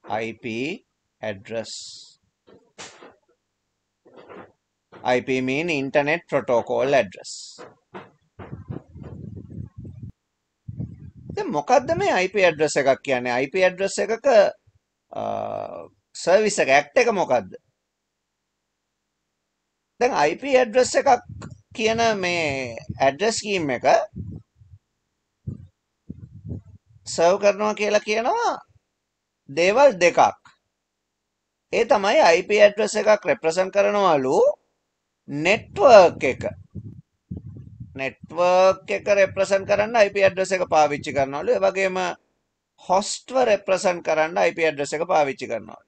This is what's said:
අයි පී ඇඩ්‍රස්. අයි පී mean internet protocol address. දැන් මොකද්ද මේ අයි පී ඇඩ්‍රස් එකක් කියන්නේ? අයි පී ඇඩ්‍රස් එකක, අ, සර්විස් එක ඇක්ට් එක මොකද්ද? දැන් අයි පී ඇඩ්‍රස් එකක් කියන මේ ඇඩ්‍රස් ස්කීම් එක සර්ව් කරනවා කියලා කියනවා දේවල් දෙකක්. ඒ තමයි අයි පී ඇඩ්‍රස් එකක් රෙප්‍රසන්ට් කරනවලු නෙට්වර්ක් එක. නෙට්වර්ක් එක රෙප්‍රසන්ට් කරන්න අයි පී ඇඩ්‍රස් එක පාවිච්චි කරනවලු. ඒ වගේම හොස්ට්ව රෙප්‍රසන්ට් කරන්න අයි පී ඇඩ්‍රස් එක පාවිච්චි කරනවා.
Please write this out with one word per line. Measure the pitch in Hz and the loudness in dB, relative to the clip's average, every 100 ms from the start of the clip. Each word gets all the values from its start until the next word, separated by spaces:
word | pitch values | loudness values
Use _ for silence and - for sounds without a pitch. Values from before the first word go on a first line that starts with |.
| - | -8
අයි | 107 113 | -6 -6
පී | 107 120 113 139 254 _ _ _ _ | -10 -10 -8 -8 -10 _ _ _ _
ඇඩ්‍රස්. | 110 101 - 113 107 - - - - _ _ _ _ _ _ _ - - - _ _ _ _ _ _ _ _ _ _ - - - - _ _ _ _ | -10 -10 -10 -10 -10 -14 -18 -20 -20 _ _ _ _ _ _ _ -20 -20 -20 _ _ _ _ _ _ _ _ _ _ -20 -20 -20 -20 _ _ _ _
අයි | - - 127 | -12 -4 -4
පී | 110 131 | -2 -4
mean | 127 135 175 | -2 -4 -4
internet | 151 135 147 143 165 _ | -6 -2 -2 0 -4 _
protocol | 143 113 120 - 120 131 | -6 0 -2 0 -4 0
address. | 139 101 - - - - - - _ _ - - _ _ _ - - - - _ - - - - - - - - - - - - - _ _ _ _ - - - - - - - | 2 0 -6 -18 -18 -20 -20 -20 _ _ -20 -20 _ _ _ -18 -18 -14 -16 _ -18 -18 -16 -16 -16 -16 -16 -16 -16 -18 -16 -20 -20 _ _ _ _ -16 -12 -12 -12 -20 -20 -14
දැන් | - 403 | -10 -6
මොකද්ද | 156 - 254 254 339 | -6 2 2 2 -2
මේ | 392 | 0
අයි | 220 185 | 0 -2
පී | 208 180 | 2 2
ඇඩ්‍රස් | 151 151 - | 2 -2 0
එකක් | 135 127 | 0 0
කියන්නේ? | - 131 123 | 0 -4 -2
අයි | 123 139 | -2 -2
පී | 190 | 0
ඇඩ්‍රස් | 185 180 196 202 | 0 0 -6 -4
එකක, | 180 220 277 233 185 - _ _ _ _ _ | -4 -2 2 4 4 0 _ _ _ _ _
අ, | - 53 - - 104 101 - 82 _ _ | -10 -6 -6 -6 -8 -10 -14 -18 _ _
සර්විස් | - - 190 214 202 | -8 2 2 2 0
එක | 139 | 4
ඇක්ට් | 139 143 - | 4 4 0
එක | 247 | 2
මොකද්ද? | 202 156 123 92 - _ _ _ _ _ _ _ _ _ _ _ _ _ _ _ _ _ _ _ _ _ _ _ _ | 0 0 0 -2 -18 _ _ _ _ _ _ _ _ _ _ _ _ _ _ _ _ _ _ _ _ _ _ _ _
දැන් | 240 | -2
අයි | 196 151 175 | 2 0 0
පී | 277 254 | 2 2
ඇඩ්‍රස් | 240 233 247 294 | 4 2 2 2
එකක් | 277 247 - - - - _ | 2 2 0 -18 -18 -20 _
කියන | - 220 226 233 208 | -4 -2 0 0 0
මේ | 180 175 156 135 127 117 - - | -2 -2 -2 -4 -6 -12 -14 0
ඇඩ්‍රස් | 135 143 214 220 | 0 2 -2 -2
ස්කීම් | 214 190 151 | -4 -2 -2
එක | 120 127 - - - - - _ _ _ - _ _ _ _ _ _ - - - _ _ _ _ - - - - - - - _ _ - | -2 2 2 0 -10 -14 -14 _ _ _ -20 _ _ _ _ _ _ -16 -16 -20 _ _ _ _ -20 -20 -18 -14 -14 -16 -20 _ _ -12
සර්ව් | - 170 196 | 0 2 4
කරනවා | 202 196 214 196 | 0 0 -4 -2
කියලා | 208 208 | -2 -2
කියනවා | 208 214 240 440 440 277 - _ _ _ _ _ _ _ - | -2 -4 -2 -2 -2 -4 -12 _ _ _ _ _ _ _ -12
දේවල් | 139 175 214 285 185 | 0 2 6 4 6
දෙකක්. | 175 165 117 - - _ _ _ _ _ _ _ _ _ _ _ _ | 2 4 2 2 -20 _ _ _ _ _ _ _ _ _ _ _ _
ඒ | 180 226 | -2 2
තමයි | 240 196 285 | 2 2 4
අයි | 220 170 | 4 4
පී | 185 208 | 2 4
ඇඩ්‍රස් | 208 196 208 208 | 4 4 -4 0
එකක් | - 214 175 | 2 2 2
රෙප්‍රසන්ට් | 147 160 165 190 | -2 0 -2 -2
කරනවලු | 196 202 208 190 151 131 165 262 - _ _ _ _ _ _ - | 0 0 2 2 2 2 2 2 0 _ _ _ _ _ _ -12
නෙට්වර්ක් | 143 160 214 - - 330 220 170 - | -4 0 0 -2 2 8 10 8 4
එක. | 139 120 - - - 101 - - _ _ _ - - - - - - | -4 -4 -8 -10 -18 -18 -18 -20 _ _ _ -16 -14 -18 -20 -20 -18
නෙට්වර්ක් | 135 135 123 - 156 180 180 190 190 - | -8 -8 -8 -14 0 2 4 4 2 -4
එක | 196 202 202 | -6 0 2
රෙප්‍රසන්ට් | 190 - 196 196 196 | 2 0 0 0 0
කරන්න | 202 214 240 | -2 0 2
අයි | 202 | 2
පී | 202 | 4
ඇඩ්‍රස් | 190 185 185 | 0 0 -4
එක | 185 180 | -4 0
පාවිච්චි | 160 151 147 151 | 2 2 0 -6
කරනවලු. | 143 135 143 190 | -4 -4 -4 -4
ඒ | 226 | 0
වගේම | 190 185 190 185 180 160 _ _ _ _ _ _ | 0 0 -4 -2 -6 -8 _ _ _ _ _ _
හොස්ට්ව | - 185 208 - - 254 247 | -2 -2 -2 -10 -6 0 2
රෙප්‍රසන්ට් | 202 202 185 202 175 | 0 0 0 0 -2
කරන්න | 160 156 156 180 | -2 -2 0 0
අයි | 180 | -2
පී | 170 160 | 0 -2
ඇඩ්‍රස් | 143 143 | -2 -6
එක | 151 175 | -6 -2
පාවිච්චි | 175 143 120 117 | 0 0 -4 -8
කරනවා. | 113 90 82 | -10 -10 -20